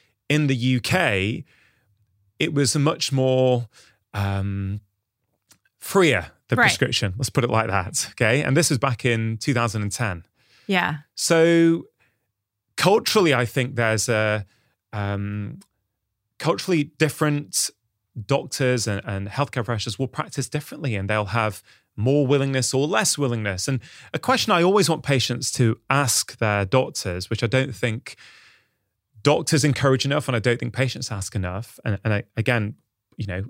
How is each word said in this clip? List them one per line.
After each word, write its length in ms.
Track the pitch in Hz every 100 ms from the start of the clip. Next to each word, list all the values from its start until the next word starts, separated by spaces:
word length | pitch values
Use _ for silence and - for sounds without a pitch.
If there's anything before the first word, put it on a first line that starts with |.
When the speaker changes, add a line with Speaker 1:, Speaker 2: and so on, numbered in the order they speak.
| _ _ -
Speaker 1:
in 160 | 151 147
the 100 | 131
U 240 | 127 127
K, 640 | - 185 156 98 101 127 - _ _ _ _ _ _ _ _ -
it 160 | 156
was 200 | 147 135
a 40 | 151
much 340 | 143 170 -
more, 560 | 135 131 131 127 123 117 _ - _ _ 104
um, 640 | 98 98 98 98 98 107 - _ _ _ _ _ _ _ _ _
freer, 500 | - 196 170 101 82 - _
the 80 |
Speaker 2:
Right. 120 | 131 214
Speaker 1:
prescription. 480 | - 120 123 101 92
Let's 140 | 139
put 120 | -
it 80 | 120
like 160 | 113 113
that, 400 | 98 87 - -
okay? 320 | - 110 135
And 120 | 143 135
this 140 | 160
was 80 | 131
back 260 | 135 120
in 340 | 127 113 113 110
two 140 | -
thousand 300 | 123 117 107
and 80 | 101
ten. 340 | - 113 87 - _ _ _ -
Speaker 2:
Yeah. 300 | 185 180 151 - -
Speaker 1:
So 720 | - 165 170 170 165 165 - _ _ _ _ _ _ _ _ -
culturally, 580 | 170 220 - 220 170
I 100 | 127
think 300 | 117 139 120
there's 340 | 120 113 110 -
a, 380 | 110 107 107 95 _ _ _ _
um, 640 | 110 101 101 101 104 104 190 - _ _ _ _ _ _ -
culturally 460 | 156 160 - 170 147 -
different 760 | 151 - 151 147 185 - - - _ _ _ - 104
doctors 600 | 139 - - 127 123 110
and, 140 | 101
and 240 | - 98 95
healthcare 360 | 117 143 131
professionals 340 | 110 110 - -
will 100 | 131
practice 400 | - - - 131
differently, 460 | 151 - 302 147
and 140 | 104 98
they'll 160 | 107 98
have 360 | 117 107 - - _ _ -
more 300 | 117 147 131
willingness 480 | 139 135 131 123
or 120 | 135 147
less 300 | 214 202 -
willingness. 520 | 135 117 104 92 -
And 120 | 131 - - -
a 60 | -
question 340 | - 262 -
I 100 | 180
always 260 | 175 202 165
want 120 | 170
patients 500 | - 135 - 117 -
to 260 | - 117 - -
ask 460 | 135 131 - - -
their 260 | 110 101
doctors, 640 | 95 131 139 - 98 90 -
which 120 | 113
I 40 | 113
don't 280 | 131 135
think 420 | 120 120 110 - - - - - _ _ _ _ _ _ 110
doctors 420 | 143 160 165 156
encourage 400 | 147 - 139 131
enough, 240 | 143 147 135
and 80 | 120
I 20 |
don't 180 | 123 120
think 140 | 120
patients 380 | 120 131 - 135
ask 240 | 101 -
enough. 440 | 107 90 95 117 -
And, 140 | - 101
and 80 | 113
I, 100 | 104 - -
again, 380 | 113 120 104 - _ _ _ -
you 100 | 98
know, 180 | 90